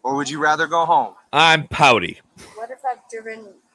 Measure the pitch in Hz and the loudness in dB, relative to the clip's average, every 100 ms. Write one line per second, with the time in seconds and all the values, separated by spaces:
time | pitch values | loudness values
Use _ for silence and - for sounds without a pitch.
0 | 127 139 139 151 151 156 160 165 165 160 | -4 -4 -6 -2 -2 0 0 -2 2 0
1 | 110 - _ 139 160 160 143 - 147 113 | 0 -10 _ 2 4 4 0 2 4 4
2 | 85 - _ _ - 214 233 254 262 247 | 0 -10 _ _ -20 -16 -16 -10 -8 -8
3 | _ 226 220 220 208 185 _ | _ -18 -16 -18 -20 _ _